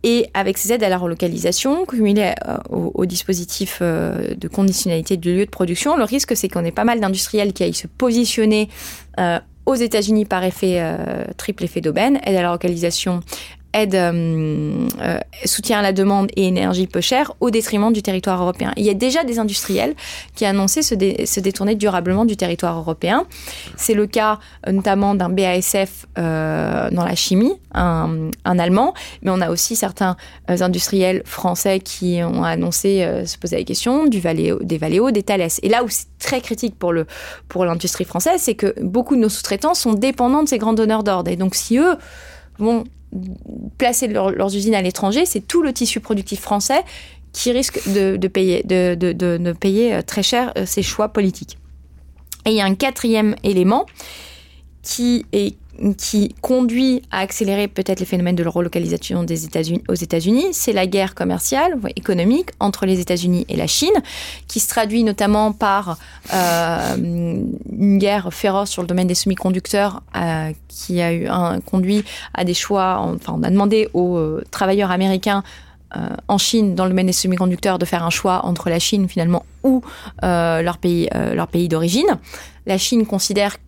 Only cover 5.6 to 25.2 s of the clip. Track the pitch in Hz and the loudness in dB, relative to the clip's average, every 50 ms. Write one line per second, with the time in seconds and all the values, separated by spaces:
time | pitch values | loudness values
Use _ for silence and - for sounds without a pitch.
5.6 | 185 175 175 - - 285 311 330 226 202 233 277 - - 240 - - 190 - 185 | -2 -2 0 -2 0 0 2 2 2 0 0 -2 0 0 -2 -2 -2 -2 -2 -2
6.6 | 170 165 - - 208 233 240 233 208 196 190 185 - - - 214 202 202 190 - | -4 -2 -2 0 0 2 2 2 0 0 -2 -2 -4 -2 0 0 0 0 0 0
7.6 | 185 170 165 - - 170 - - 254 247 226 233 240 226 - - 220 214 214 214 | -2 -2 -2 -4 -8 -10 -4 0 0 2 4 2 2 2 2 2 2 4 4 2
8.6 | 214 208 - - - - - - - - - - - 175 170 170 - - - - | 2 -2 -6 -16 -16 -16 -16 -16 -20 -10 -4 -2 0 0 0 -2 -4 -8 -20 -6
9.6 | - - 269 240 240 233 - 214 208 202 220 214 214 - 190 185 185 185 180 - | -2 0 0 2 0 0 0 0 2 2 2 2 2 0 -2 0 0 -2 -2 0
10.6 | - 185 180 175 170 160 165 170 - - - - - - - - - - 196 - | 0 0 2 0 0 -2 -4 -4 -6 -6 -6 -6 -8 -8 -10 -10 -8 -8 -6 -6
11.6 | 180 165 - 180 160 156 151 185 208 262 285 269 - 202 196 185 175 175 175 170 | -6 -6 -4 -2 -2 -2 0 2 2 4 2 2 2 0 2 2 2 2 0 0
12.6 | - 180 175 170 175 170 165 - - 185 180 175 170 - - - - - - - | -2 -2 -2 0 -2 -2 -2 -2 -2 -2 -2 -2 -4 -8 -12 -14 -14 -16 -20 -20
13.6 | - - - 208 214 196 185 190 180 170 170 170 165 165 160 160 156 156 151 151 | -18 -4 0 0 0 2 2 2 2 2 2 0 0 0 0 0 0 -2 -2 -2
14.6 | 151 151 151 - - - - - - - 170 - - - - - - - - - | -2 -2 -2 -2 -2 -2 -2 -2 -4 -2 -2 -4 -6 -8 -14 -8 -4 -4 -4 -2
15.6 | 202 - 233 208 208 196 190 196 190 202 202 202 196 196 - - 196 185 185 180 | 0 0 0 2 2 2 2 2 2 4 4 2 2 0 0 0 2 2 2 2
16.6 | 190 185 185 180 190 180 - - 170 - 254 254 294 285 - _ - 247 214 226 | 0 0 0 0 -2 -2 -2 -2 0 2 2 2 2 0 -2 _ -2 2 2 2
17.6 | 226 - - 208 208 226 233 208 202 - 190 185 - 202 185 180 180 175 180 - | 0 2 0 2 4 4 2 2 0 -2 -2 0 0 0 0 0 0 -2 -2 -2
18.6 | 190 190 - - 208 208 196 196 233 262 262 330 330 254 233 233 220 214 202 - | -4 -4 -2 0 2 2 2 2 0 0 2 0 0 0 0 0 -2 -2 -2 -4
19.6 | - - 190 190 208 262 311 - - - - - - - - - 220 202 196 202 | -4 -2 0 0 0 -2 -2 -6 -10 -14 -14 -14 -16 -16 -6 -2 -2 0 2 2
20.6 | 196 196 - 214 208 - 233 196 185 196 180 - - - - 202 185 196 190 - | 0 0 0 0 0 0 0 0 0 0 0 -2 -2 -2 -2 -2 -2 -2 -2 0
21.6 | 190 208 226 214 208 208 185 180 175 180 185 196 233 233 214 196 190 175 170 170 | 0 0 0 2 0 0 0 0 0 0 2 2 2 2 2 0 -2 -2 -2 -2
22.6 | - 170 170 165 160 165 160 - - 170 208 277 381 - - - - - - - | -2 -2 -2 -2 -4 -6 -6 -4 -2 0 0 0 0 -2 -10 -18 -16 -16 -16 -14
23.6 | - - - - - - 226 208 208 202 - 233 214 214 214 214 - - - - | -16 -18 -10 -6 0 0 2 2 2 2 2 0 2 2 0 -2 -6 -20 -20 -10
24.6 | - - 190 196 190 214 196 196 202 196 202 196 | -4 -2 0 2 2 2 2 4 4 2 2 2